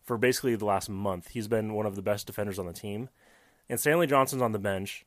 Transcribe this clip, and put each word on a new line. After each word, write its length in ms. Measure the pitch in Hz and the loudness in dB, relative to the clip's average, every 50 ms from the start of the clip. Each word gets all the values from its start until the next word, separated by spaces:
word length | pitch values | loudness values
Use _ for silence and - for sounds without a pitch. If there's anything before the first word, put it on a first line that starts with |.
| _ | _
for 120 | - 120 | -4 0
basically 380 | 107 117 127 127 - - 131 117 | 4 4 4 4 4 2 0 0
the 100 | 101 107 | 2 2
last 240 | 104 98 95 - - | 2 2 2 0 -4
month. 420 | 101 95 101 101 92 90 - - | -6 -2 -2 -2 -2 -4 -6 -10
He's 180 | - 120 107 104 | -8 -8 -2 0
been 260 | 117 110 110 107 107 | 0 0 0 0 -2
one 120 | 107 107 | -2 -2
of 100 | 104 98 | -2 -4
the 60 | 98 | -2
best 260 | 95 104 104 104 - - | 0 0 -2 -2 -2 -10
defenders 320 | 101 - 104 104 95 98 | -6 -6 -4 -4 -4 -6
on 60 | 92 | -6
the 60 | 87 | -6
team. 360 | 85 - - 104 101 107 127 131 _ _ _ _ _ _ _ _ _ _ _ - | -8 -10 -8 -8 -6 -6 -8 -10 _ _ _ _ _ _ _ _ _ _ _ -6
And 100 | 123 110 | -4 0
Stanley 280 | - 147 156 170 170 | 2 2 4 4 4
Johnson's 360 | 139 143 135 135 135 139 131 | 4 4 4 4 4 2 0
on 100 | 123 113 | 0 0
the 60 | 110 104 | 0 0
bench. 460 | 98 104 98 95 98 98 - - _ | 0 0 -2 -2 -4 -6 -10 -14 _